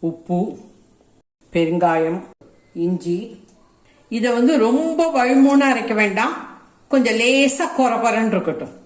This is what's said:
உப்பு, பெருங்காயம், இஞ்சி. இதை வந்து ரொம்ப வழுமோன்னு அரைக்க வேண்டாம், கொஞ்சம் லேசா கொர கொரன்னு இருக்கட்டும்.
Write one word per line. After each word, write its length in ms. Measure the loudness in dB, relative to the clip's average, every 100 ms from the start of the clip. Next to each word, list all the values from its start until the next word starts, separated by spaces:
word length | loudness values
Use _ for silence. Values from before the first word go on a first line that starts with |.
| -6
உப்பு, 300 | -8 -6 -4 -4 -6 -20 _ _ _ _ _ _ _ _
பெருங்காயம், 680 | -2 -2 0 0 0 -2 -4 -10 -20 -20 _ _ -6
இஞ்சி. 320 | -4 -2 -4 -6 -8 -18 _ _ _ _ _ _ _ -4
இதை 120 | -2 2
வந்து 160 | 2 4
ரொம்ப 360 | 2 2 0 0 0 2
வழுமோன்னு 480 | 2 4 6 6 2
அரைக்க 220 | 0 -2 0
வேண்டாம், 340 | 0 0 -4 -4 -14 -20 -20 _ _
கொஞ்சம் 260 | 0 2 0
லேசா 440 | 2 2 2 0 -4 0
கொர 140 | 0 2
கொரன்னு 280 | 0 0 0
இருக்கட்டும். 380 | -2 -4 -6 -10 -16